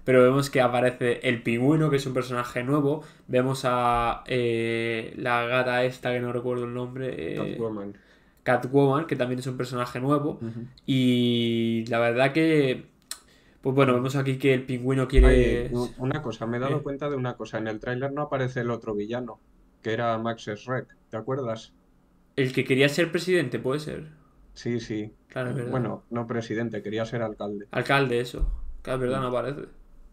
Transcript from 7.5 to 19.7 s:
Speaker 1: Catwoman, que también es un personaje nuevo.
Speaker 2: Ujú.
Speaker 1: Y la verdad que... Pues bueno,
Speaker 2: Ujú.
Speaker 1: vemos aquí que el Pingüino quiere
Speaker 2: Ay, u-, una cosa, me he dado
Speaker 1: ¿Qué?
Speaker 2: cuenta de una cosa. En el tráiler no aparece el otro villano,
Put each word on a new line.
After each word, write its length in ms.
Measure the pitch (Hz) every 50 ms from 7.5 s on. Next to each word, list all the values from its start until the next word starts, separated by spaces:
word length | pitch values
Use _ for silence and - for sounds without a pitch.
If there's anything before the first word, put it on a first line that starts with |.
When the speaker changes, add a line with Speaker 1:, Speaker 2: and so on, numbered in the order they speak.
| 101 - 113 110 107 101 101 101 101 - - _ - _ _ _ _ _ _
Speaker 1:
Catwoman, 640 | - 127 120 - 123 131 143 139 139 135 143 165
que 100 | 165 143
también 220 | 127 127 123 127 127
es 60 | 127
un 100 | 135 127
personaje 420 | 127 131 120 127 123 123 120 - 123
nuevo. 400 | 127 135 147 147 143 151 185 - 113
Speaker 2:
Ujú. 240 | 113 113 113 117 - - - _
Speaker 1:
Y 1000 | - 139 131 127 127 123 123 120 120 120 120 117 117 117 117 117 113 113 113 113 117
la 100 | 120 117
verdad 320 | 117 117 117 120 131 139 143
que... 540 | 160 160 165 160 151 143 131 127 - - - _ _ _ _ - - _ _ _ _ _ _ _ _ -
Pues 120 | 139 131
bueno, 180 | 135 139 127 123
Speaker 2:
Ujú. 80 | 120
Speaker 1:
vemos 160 | 127 131 127
aquí 220 | 143 135 139 131 131
que 160 | 143 139 131
el 100 | 127 131
Pingüino 420 | - 131 123 120 127 135 135 131 123
quiere 600 | - 135 131 127 127 127 123 113 117 120 120 127
Speaker 2:
Ay, 60 | 123
u-, 200 | 120 123 117 - -
una 220 | 127 131 139 151 -
cosa, 240 | 120 107 - 117
me 120 | 113 120 120
he 20 |
dado 180 | 127 139 147 147
Speaker 1:
¿Qué? 40 | 131
Speaker 2:
cuenta 260 | 143 139 135 151 147
de 80 | 143
una 200 | 131 123 123 120
cosa. 220 | - 110 104 - 113
En 100 | 107 110
el 120 | 107 107
tráiler 320 | - 127 123 123 131 139 139
no 100 | 147 147
aparece 380 | 143 - 135 131 123 127 131
el 100 | 117 120
otro 240 | 120 117 - 113 107
villano, 460 | 104 104 107 117 123 127 113 110 - _ _ _ _ _ _